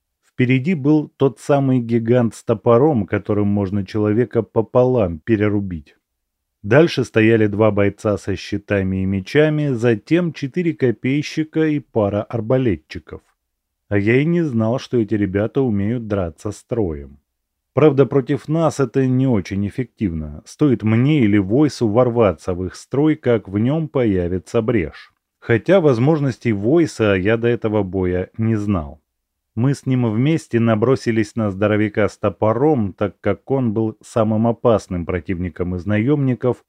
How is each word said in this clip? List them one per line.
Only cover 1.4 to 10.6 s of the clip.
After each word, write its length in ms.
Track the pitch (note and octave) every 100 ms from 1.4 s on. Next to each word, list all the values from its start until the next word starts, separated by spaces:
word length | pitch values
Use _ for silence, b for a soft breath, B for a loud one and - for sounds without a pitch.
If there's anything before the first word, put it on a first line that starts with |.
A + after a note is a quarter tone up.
| - C#3+ C#3 B2+
гигант 560 | A#2 A#2 A2+ B2 A#2 -
с 80 |
топором, 640 | - A2+ - A#2 D3 C3+ F#2+
которым 420 | G2+ F#2+ G#2 G2+
можно 380 | G2+ G2 G2+ F#2+
человека 580 | A2 G#2+ G#2+ A#2 A#2
пополам 760 | G2+ - G#2+ B2+ B2+ B2+ F#2+ D#2
перерубить. 760 | - A2 G#2 G#2 G2 E2+ - _ _ _ _ _ _ _
Дальше 440 | G2+ B2+ E3 - A#2+
стояли 420 | - A2 A2+ G#2+
два 240 | G2 A2
бойца 460 | G2+ G2+ G2 A2 G2
со 180 | - F#2+
щитами 680 | - G2+ - G2+ F#2+ F#2+
и 20 | F#2+
мечами, 640 | G2 F#2+ C#3+ D#3 D3+ D3
затем 640 | A#2+ A#2+ A2+ - E3 F3
четыре 400 | - C#3 F3+